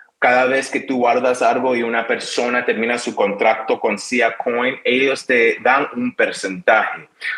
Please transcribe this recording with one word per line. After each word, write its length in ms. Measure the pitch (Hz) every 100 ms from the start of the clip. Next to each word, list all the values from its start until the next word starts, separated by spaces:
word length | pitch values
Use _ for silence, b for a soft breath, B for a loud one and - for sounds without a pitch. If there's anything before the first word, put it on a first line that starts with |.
| B -
cada 280 | 135 127 127
vez 240 | 135 131
que 100 | 135
tú 160 | - 131
guardas 460 | 120 120 127 123
algo 340 | 120 123 127 120
y 60 |
una 240 | 117 117 113
persona 580 | 113 - - 120 123
termina 320 | 117 110 113 120
su 180 | 120
contrato 640 | 113 101 98 110 110 - 120
con 200 | 113 104
Sia 360 | - 123 113 -
Coin, 380 | - 120 123 135
ellos 440 | 117 123 135 135 -
te 320 | 123 117 104
dan 260 | 117 135 143
un 220 | 120 123 -
porcentaje. 880 | 110 - 95 92 104 110 - - - - B